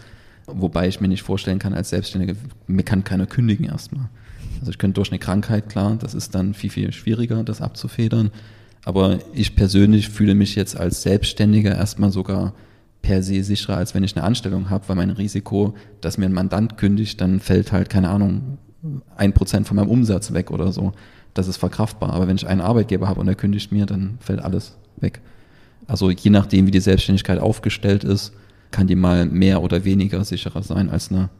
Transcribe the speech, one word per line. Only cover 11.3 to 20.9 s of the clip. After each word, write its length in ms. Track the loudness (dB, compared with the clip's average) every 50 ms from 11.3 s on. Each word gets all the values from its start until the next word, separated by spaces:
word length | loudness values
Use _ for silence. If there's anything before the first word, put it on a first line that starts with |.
| -2 2 2 4 4 4 4 2 0
erstmal 340 | 0 -2 -2 -2 0 0 0
sogar 440 | 0 0 -2 -4 -4 -4 -4 -4 -6 -10 -18 -20 _ _ _ _ _ _
per 200 | -2 0 2 2
se 200 | 0 0 0 -2
sicherer, 340 | 0 -2 -2 -4 -2 -2 -2
als 180 | -2 -2 -2 -2
wenn 100 | -2 -2
ich 120 | -2 -2
eine 80 | -2 0
Anstellung 460 | 0 0 -2 -2 -4 -4 -4 -2 -2
habe, 180 | -4 -4 -4 -2
weil 80 | -2
mein 140 | 0 0 -2
Risiko, 640 | -2 -2 -4 -4 -4 -6 -4 -2 0 0 0 0 -2 -6 -14 -20 -14 -8
dass 180 | -8 -6 -2 -2
mir 80 | 0
ein 60 | 0
Mandant 440 | 0 0 -2 0 0 0 0 -2 -2
kündigt, 440 | 0 0 2 2 2 0 -2 -4 -2
dann 200 | 0 0 0 0
fällt 320 | 2 2 2 2 2 2
halt, 180 | 0 0 0 0
keine 200 | 0 0 2 2
Ahnung, 480 | 2 2 2 2 0 -2 -4 -8 -10 -12 -16 -20 -18 -14 -10 -10 -10 -10 -12 _ -4
ein 160 | 0 2 2
Prozent 340 | 4 2 2 2 0 0 0
von 100 | 2 2
meinem 120 | 2 2 4
Umsatz 440 | 4 4 4 4 2 0 -2 -2
weg 180 | -4 -4 -4 -2
oder 220 | -4 -2 -2 -2
so. 200 | -2 -2 -2 -4